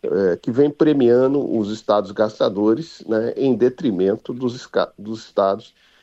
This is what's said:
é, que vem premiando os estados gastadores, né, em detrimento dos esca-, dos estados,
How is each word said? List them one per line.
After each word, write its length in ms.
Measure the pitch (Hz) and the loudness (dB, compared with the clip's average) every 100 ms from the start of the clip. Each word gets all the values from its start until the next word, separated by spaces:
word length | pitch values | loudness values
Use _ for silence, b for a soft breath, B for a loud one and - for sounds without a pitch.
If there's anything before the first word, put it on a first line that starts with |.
é, 340 | - 90 95 87 | -2 0 0 0
que 140 | - | -2
vem 200 | 120 147 | 2 2
premiando 880 | 147 151 143 120 123 131 143 - 113 | 4 2 4 4 4 4 0 -2 -2
os 120 | 101 | -2
estados 400 | 110 - 107 98 | -6 0 0 0
gastadores, 880 | 101 107 - 127 98 107 165 160 - - | -4 -4 0 -2 0 0 0 -4 -14 -4
né, 260 | 110 117 - | -4 -2 -2
em 180 | 135 | 0
detrimento 800 | 117 123 127 143 90 95 110 - | 2 0 0 -4 0 0 -2 -6
dos 220 | 123 127 | -6 -6
esca-, 380 | 127 - 95 - - | -8 -6 -4 -4 -8
dos 260 | 104 110 | -12 -12
estados, 500 | - - 98 101 - b b b | -6 -2 0 -2 -8 b b b